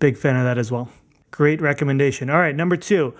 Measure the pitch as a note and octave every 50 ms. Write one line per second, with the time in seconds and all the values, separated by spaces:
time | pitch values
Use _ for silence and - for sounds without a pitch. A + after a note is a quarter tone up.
0 | D3+ C#3 A#2+ - - C#3+ B2+ B2+ B2 B2+ B2 B2 A#2 G#2+ B2+ A#2+ B2 - - _
1 | _ _ _ _ _ _ - - D3 D3 D#3 D#3+ D#3+ C#3+ C#3+ - D3 C#3 C3+ C3+
2 | C#3+ C3+ B2+ - B2+ C3 D3 E3+ F3+ D#3 C#3 D3+ E3+ F3+ F3 E3+ - - G#3 F3+
3 | C#3+ B2 -